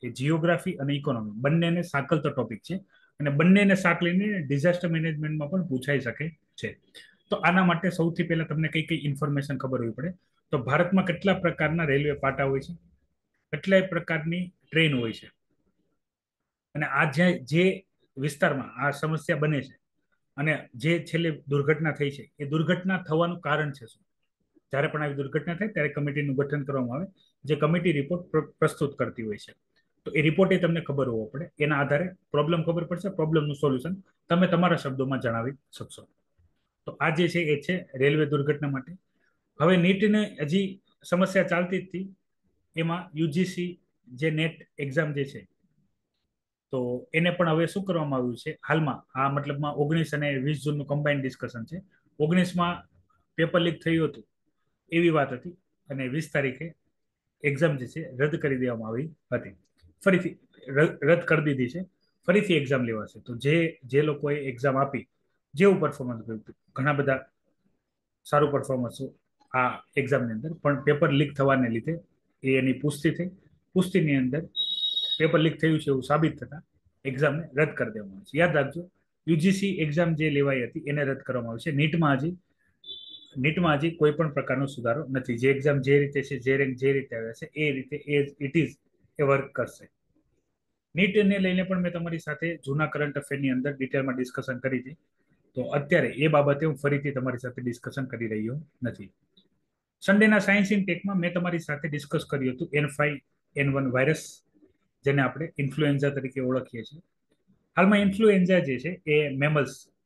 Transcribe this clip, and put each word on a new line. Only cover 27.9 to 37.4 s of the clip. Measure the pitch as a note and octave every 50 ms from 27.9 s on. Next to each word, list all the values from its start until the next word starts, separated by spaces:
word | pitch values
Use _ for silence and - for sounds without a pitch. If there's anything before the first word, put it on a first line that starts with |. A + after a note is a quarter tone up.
રિપોર્ટ | D#3 C#3 C3+ - F3+ F3 F3+
પ્ર-, | - - D#3 D3 - - _
પ્રસ્તુત | - D3+ - - D#3 C#3 - -
કરતી | C3 - B2+ - A2+
હોય | A2 G#2 -
છે. | - - - _ _ _ _ _ _ _ _ _ _
તો | -
એ | - D#3
રિપોર્ટે | D3 D#3+ D3+ - F#3+ F#3 F#3+ F3+
તમને | F3+ E3 E3+ E3
ખબર | - - C#3 C#3 C3+ B2
હોવો | A#2 A2 A2
પડે, | G#2 - E3 E3+ - - -
એના | D3 D3 D3+ C#3
આધારે | C#3+ C3 C#3+ D3 F3+ F#3 - - _ _
પ્રોબ્લેમ | - D3 D3+ D3+ F3 E3+ E3
ખબર | E3 E3+ E3+ E3
પડશે, | - F3+ E3+ - G3+
પ્રોબ્લેમનું | - - D#3 D#3 D#3+ D#3+ D3 D3 C#3+
સોલ્યુશન | C#3 - D3 C3 B2+ B2 E3 F#3+ G3 - _ _ _ _ -
તમે | E3+ F3 F#3 F3
તમારા | - E3+ F3+ F3 E3+
શબ્દોમાં | C#3+ - C#3+ C3 C3 C3+ C3 C#3 B2+
જણાવી | - B2 A2+ A#2 A2+ B2+ C#3+ - _ _
શકશો. | - - G#2+ - - - - - _ _ _ _ _ _ _ _ _ _ _ _ _ _ _
તો | -
આ | - - D3 D#3+ D#3+
જે | D3+ F3+ E3
છે | - F3